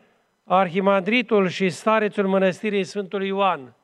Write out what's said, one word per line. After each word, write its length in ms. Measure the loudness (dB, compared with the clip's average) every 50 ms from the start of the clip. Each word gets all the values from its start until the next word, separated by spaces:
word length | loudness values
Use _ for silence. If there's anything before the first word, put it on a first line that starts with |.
| _ _ _ _ _ _ _ _ _
arhimandritul 1040 | 0 2 2 2 2 0 0 2 2 2 2 2 0 0 0 0 2 2 2 2 2
și 200 | 0 -2 -2 -2
starețul 580 | -2 -2 0 2 2 2 0 0 -2 -2 0
mănăstirii 580 | 0 2 2 2 0 0 -2 -4 -4 -2 -4 -4
Sfântul 400 | -4 -6 -10 -8 -6 -6 -6 -6
Ioan, 500 | -4 -2 0 0 0 0 -2 -6 -14 -20 _